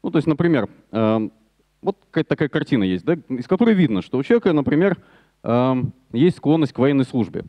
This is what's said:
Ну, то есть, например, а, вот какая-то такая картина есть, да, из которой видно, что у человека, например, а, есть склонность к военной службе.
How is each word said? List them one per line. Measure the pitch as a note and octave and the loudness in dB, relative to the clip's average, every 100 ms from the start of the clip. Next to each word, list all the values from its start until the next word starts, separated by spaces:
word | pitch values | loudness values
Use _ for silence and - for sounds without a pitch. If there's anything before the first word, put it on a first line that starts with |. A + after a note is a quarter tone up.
Ну, | - | -2
то | E3+ | -2
есть, | D3 | -2
например, | D3 E3+ D3 G2 - _ | 0 0 0 -2 -8 _
а, | A2 A2 A2 A2 _ _ _ _ _ | -2 0 0 -2 _ _ _ _ _
вот | E3+ - _ | -8 -8 _
какая-то | - D3+ | -6 -4
такая | D3 D3+ | -2 -2
картина | D#3 D3 C3 | -2 -2 0
есть, | F#2+ F#2 E2+ | 0 -2 -2
да, | E3+ - | -4 -4
из | B2+ B2 | -10 -4
которой | F#3 A3+ G#3 | 0 2 4
видно, | D#3 G2+ | 2 0
что | - B2 | -4 -6
у | |
человека, | C#3 A#3 G3+ | 0 2 2
например, | D#3 C3 C#3+ F#3+ F3+ _ _ _ _ | 0 0 0 0 -2 _ _ _ _
а, | - A#2+ B2+ C3 B2 - _ | -2 0 0 -2 -4 -10 _
есть | A#2 E3+ - | 0 0 0
склонность | C#3 D#3+ D3 | 0 0 0
к | - | 0
военной | C3 C#3 B2+ | 0 2 0
службе. | B2+ G#2+ - | -2 -4 -6